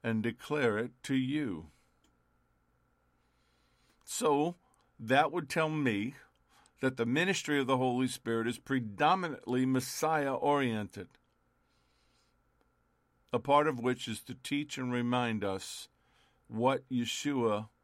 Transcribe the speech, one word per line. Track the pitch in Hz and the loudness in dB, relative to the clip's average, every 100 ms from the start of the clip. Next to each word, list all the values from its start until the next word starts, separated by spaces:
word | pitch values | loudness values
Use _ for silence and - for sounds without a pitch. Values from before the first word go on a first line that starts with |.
and | 117 110 | 0 0
declare | 113 113 - 151 123 107 | 0 -4 -4 0 2 0
it | 120 - | -4 -8
to | - 135 | -2 -2
you." | 131 151 139 82 80 _ _ _ _ _ _ _ _ _ _ _ _ _ _ _ _ _ _ _ _ _ _ _ | 0 -2 -4 -6 -12 _ _ _ _ _ _ _ _ _ _ _ _ _ _ _ _ _ _ _ _ _ _ _
So | - - - 143 156 175 _ _ _ _ | -10 0 2 4 2 -2 _ _ _ _
that | 113 131 151 | 2 4 4
would | 165 151 | 0 -4
tell | - 156 | 0 0
me | 156 135 104 110 - - _ _ _ _ _ | 0 0 0 -2 -8 -20 _ _ _ _ _
that | 131 131 | -4 0
the | 117 | 0
ministry | 131 185 185 - 147 | 2 2 0 0 0
of | 131 | 2
the | 131 | 2
Holy | 131 123 131 | 2 2 0
Spirit | 131 - 113 113 | -2 -2 -2 -2
is | 120 | -4
predominantly | - 135 110 98 147 185 175 143 - 127 131 | -2 -2 -2 0 2 2 0 -8 -2 0 2
Messiah-oriented, | 131 127 - 156 160 139 135 143 143 131 110 101 - 90 _ _ _ _ _ _ _ _ _ _ _ _ _ _ _ _ _ _ _ _ _ _ | 2 0 -2 0 2 0 0 2 2 2 -2 -6 -10 -14 _ _ _ _ _ _ _ _ _ _ _ _ _ _ _ _ _ _ _ _ _ _
a | 123 | -6
part | 107 143 147 | 4 4 4
of | 131 | 0
which | 120 123 - | 0 -2 -4
is | 110 | -8
to | - 127 | -8 -14
teach | - 143 147 - | -4 -4 -4 -6
and | 127 | -4
remind | 123 120 123 120 110 | -2 0 0 0 -2
us | 101 95 - - - _ _ _ _ _ _ | -2 -4 -6 -14 -16 _ _ _ _ _ _
what | 110 123 131 - | 0 2 2 -2
Yeshua | 127 117 - 147 139 117 104 107 _ | -2 -2 -2 -2 0 2 0 -4 _